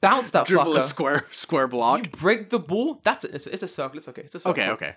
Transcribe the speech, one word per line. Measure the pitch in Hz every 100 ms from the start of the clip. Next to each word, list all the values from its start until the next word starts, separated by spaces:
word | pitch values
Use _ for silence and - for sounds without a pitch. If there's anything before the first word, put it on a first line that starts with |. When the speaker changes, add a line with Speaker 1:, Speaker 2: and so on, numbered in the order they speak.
Speaker 1:
bounce | 196 262 233
that | 170 127
Speaker 2:
dribble | 180 147
Speaker 1:
fucker. | 147
Speaker 2:
a |
square, | 135 139 139 143 -
square | - - 156 131
block. | 123 - 135
Speaker 1:
You | 135
break | - 170 226 214
the | 233
ball. | 151 202 294 -
That's | 208 -
it. | -
It's, | 139 -
it's | 185
a | 185
circle. | - 135 147
It's | 135
okay. | -
It's | - 170
a |
circle. | 185 139
Speaker 2:
Okay, | 98
okay. | 110 71